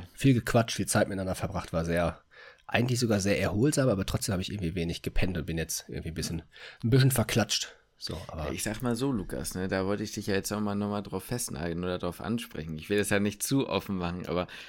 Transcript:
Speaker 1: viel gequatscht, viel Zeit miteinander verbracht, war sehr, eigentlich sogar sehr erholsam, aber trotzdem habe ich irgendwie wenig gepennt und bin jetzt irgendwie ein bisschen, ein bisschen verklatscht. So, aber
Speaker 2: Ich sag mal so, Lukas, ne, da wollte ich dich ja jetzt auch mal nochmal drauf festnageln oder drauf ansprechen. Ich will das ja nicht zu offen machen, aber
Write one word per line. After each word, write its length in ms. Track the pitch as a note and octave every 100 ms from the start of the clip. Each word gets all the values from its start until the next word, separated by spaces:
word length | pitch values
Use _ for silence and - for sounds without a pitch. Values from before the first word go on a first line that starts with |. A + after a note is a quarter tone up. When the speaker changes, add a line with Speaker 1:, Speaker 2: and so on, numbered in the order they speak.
| F#2
Speaker 1:
viel 180 | - C3+
gequatscht, 440 | A#2+ - B2 A2+ -
viel 100 | F#2+
Zeit 220 | A2 G#2
miteinander 260 | G2 F#2+
verbracht, 400 | F#2 F#2 F2+ -
war 100 | E2+
sehr, 380 | E2 E2+ E2+ - _ - - - -
eigentlich 300 | A2 B2+ A#2+
sogar 180 | B2 G2+
sehr 220 | F#2+ G2
erholsam, 480 | - G2+ C#3 D3+ C3
aber 160 | G2
trotzdem 300 | F#2+ - -
habe 80 | F#2
ich 100 | F2+
irgendwie 220 | G2+ F2
wenig 260 | E2+ E2+ E2
gepennt 380 | - - F#2 F2+
und 80 | D2+
bin 100 | E2
jetzt 300 | D#2+ - -
irgendwie 220 | - E2
ein 40 |
bisschen, 280 | D#2+ - E2 - - - -
ein 60 | A#2
bisschen 200 | C3 C3
verklatscht. 640 | - G#2+ A2+ G#2 - - - _ _
So, 240 | - D#2+ -
aber 260 | D#2 D2+
Speaker 2:
Ich 100 | F2+
sag 200 | - G#2+
mal 120 | B2+
so, 160 | A#2 C3+
Lukas, 440 | B2 F2 B1 -
ne, 140 | F#2 F#2+
da 180 | F#2+ F#2+
wollte 160 | G2+
ich 100 | G#2+
dich 140 | - G#2
ja 80 |
jetzt 180 | G2 F#2+
auch 80 | G#2
mal 140 | G#2
nochmal 280 | G2+ G#2 G#2
drauf 220 | G2+ F#2+
festnageln 580 | - A#2+ - - E2+ E2+
oder 160 | F2+ F2+
drauf 220 | F2 E2+
ansprechen. 560 | - A#2 - - D#2+ D#2
Ich 120 | -
will 80 | G2+
das 100 | G2+
ja 120 | G2+
nicht 220 | G#2 G2
zu 260 | - C#3 -
offen 260 | F#2+ - F#2+
machen, 300 | F2 F2+ -
aber 220 | E2+ F2+ -